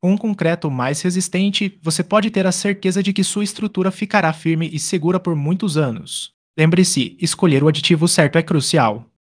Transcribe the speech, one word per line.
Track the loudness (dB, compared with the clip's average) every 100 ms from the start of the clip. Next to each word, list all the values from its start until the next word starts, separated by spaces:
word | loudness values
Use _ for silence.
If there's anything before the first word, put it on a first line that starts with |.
Com | 2
um | 0
concreto | 0 -2 0 0 -2
mais | -2 -2 -2
resistente, | -2 -2 -2 0 0 0 -4 -4
você | -6 -4
pode | 0 0 0
ter | 0 0
a |
certeza | 0 -2 -2 -2 0
de | 0
que | 0 -2
sua | -2
estrutura | -6 -6 -6 -2 -2
ficará | -2 -2 0 0
firme | -2 -2 -2 -2
e | -6
segura | -4 -2 0 0
por | -2 -2
muitos | -2 -2 -2 0
anos. | -2 -4 -10 -12 -12 _ _ 0
Lembre-se, | 2 4 4 2 -2 -4
escolher | -6 0 2 4
o | 4
aditivo | 2 2 2 4
certo | 4 4 2
é |
crucial. | 2 0 2 2 2 0 -10 _